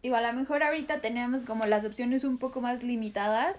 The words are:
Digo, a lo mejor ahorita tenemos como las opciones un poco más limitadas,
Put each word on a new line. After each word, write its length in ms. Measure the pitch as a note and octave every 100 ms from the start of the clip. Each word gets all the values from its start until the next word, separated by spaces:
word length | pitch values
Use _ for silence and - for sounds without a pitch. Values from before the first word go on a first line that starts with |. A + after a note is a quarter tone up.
Digo, 120 | B3 A#3+
a 60 |
lo 100 | A#3
mejor 320 | B3 C4+ D4
ahorita 380 | D4 D#4 C#4 D4+
tenemos 400 | A3 A#3 A#3+ C4
como 240 | B3 A3 A3
las 180 | G#3+
opciones 400 | G#3+ G#3+ B3 C4
un 140 | C4+ B3+
poco 240 | B3+ B3+
más 220 | A#3+ B3
limitadas, 760 | B3 A#3+ A3 G#3 G3+ A3 C#4+